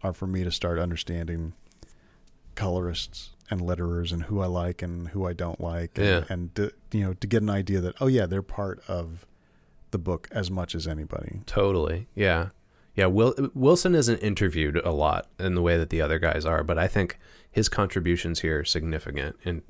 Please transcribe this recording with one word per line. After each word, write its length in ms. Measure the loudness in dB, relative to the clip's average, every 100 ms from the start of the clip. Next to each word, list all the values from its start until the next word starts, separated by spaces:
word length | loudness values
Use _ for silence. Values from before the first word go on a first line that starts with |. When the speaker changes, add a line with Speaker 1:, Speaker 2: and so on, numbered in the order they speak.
Speaker 1:
are 100 | -6
for 140 | -4 -2
me 160 | -2
to 80 | -2
start 280 | -2 -2 0
understanding 760 | -2 -4 -4 -6 -4 -4 -6 -10 -20 -20 -20 -20 _ _ -20 _ -14 -4
colorists 760 | -2 0 -2 -4 -8 -12 -18 -16 -8
and 100 | -4
letterers 520 | -2 -2 -2 -2 -2
and 120 | -4
who 160 | -2 -2
I 60 | 0
like 360 | 0 -2 -4
and 260 | -6 -8 -6
who 180 | -4 -4
I 60 |
don't 280 | -4 -6 -4
like. 360 | -6 -4 -4 0
And, 100 | 2
Speaker 2:
Yeah. 180 | 2 0
Speaker 1:
and 260 | -6 -6 -4
to, 160 | -4 -4 -4
you 100 | -2
know, 100 | 0
to 120 | -2 0
get 160 | 2
an 80 | 2
idea 300 | 0 0 0
that, 140 | -2 0
oh 80 | 2
yeah, 180 | 2 2
they're 160 | -2
part 380 | -4 -6 -6 -6 -8
of 360 | -6 -6 -12 -18 _ _ _ _ -20 -8
the 60 | -4
book 300 | -2 -4 -4
as 180 | -4 -4
much 240 | -4 -4
as 120 | -4 -4
anybody. 520 | -6 -6 -8 -8 -10 -4
Speaker 2:
Totally. 600 | 2 2 2 0 -2 -4 0
Yeah. 320 | 2 2 0 -8 _ _ _ 2
Yeah. 100 | 4
Wil-, 440 | 6 4 4 -2
Wilson 400 | 4 6 6 6
isn't 240 | 4 4 2
interviewed 580 | 0 2 2 2 2 2
a 120 | 0
lot 380 | 2 2 2 -4 -6
in 160 | -2
the 80 | 2
way 160 | 4 4
that 120 | 2
the 120 | 0
other 160 | 2 2
guys 260 | 2 0
are, 200 | 0 0
but 140 | 2 2
I 100 | 2
think 300 | 2 -2 -4 -18 -20 -4
his 180 | 0 0
contributions 720 | 2 0 0 0 0 0 -2
here 200 | 0 0
are 40 |
significant 720 | 0 -2 -2 -4 -6 -6 -6 -6
in, 180 | -6 -6